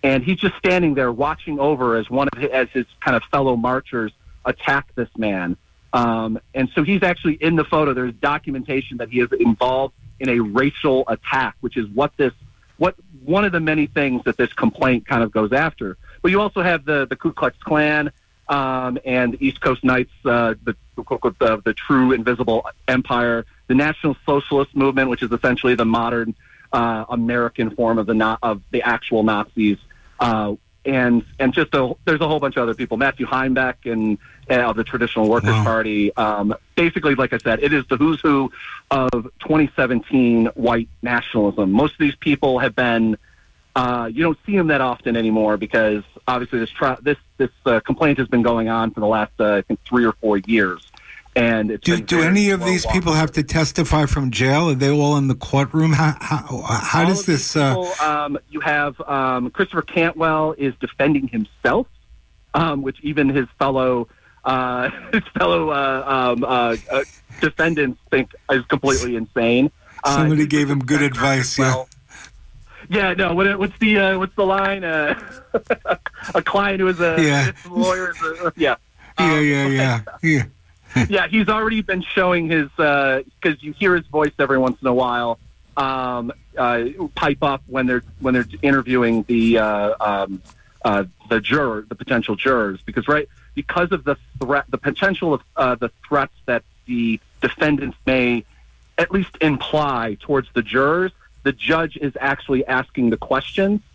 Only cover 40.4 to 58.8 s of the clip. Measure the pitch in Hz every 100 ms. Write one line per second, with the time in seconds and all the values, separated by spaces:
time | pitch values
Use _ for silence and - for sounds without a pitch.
40.4 | 113 - 117 117 117 - 120 120 - 117
41.4 | 104 98 95 104 147 - 151 139 156 139
42.4 | 143 127 127 113 123 117 110 107 _ _
43.4 | _ _ _ - 123 123 113 113 165 156
44.4 | - 202 165 143 131 120 135 117 113 110
45.4 | 107 107 107 117 107 104 101 - - 123
46.4 | 120 123 113 - 139 123 135 143 _ _
47.4 | 127 _ 131 113 - 127 156 139 123 123
48.4 | 117 117 113 113 113 110 104 110 107 -
49.4 | 107 101 95 - - 123 117 - 110 104
50.4 | 95 113 98 85 - - - - - 127
51.4 | 117 113 107 104 - 170 - 170 160 196
52.4 | 202 196 175 185 - 185 170 156 156 -
53.4 | 143 160 151 - 151 156 147 - 135 110
54.4 | 131 139 170 131 139 147 147 147 139 123
55.4 | - 139 139 156 160 151 156 143 - 151
56.4 | - 127 - 113 - 160 170 190 190 147
57.4 | - 156 139 127 180 185 151 147 147 143
58.4 | _ 151 151 147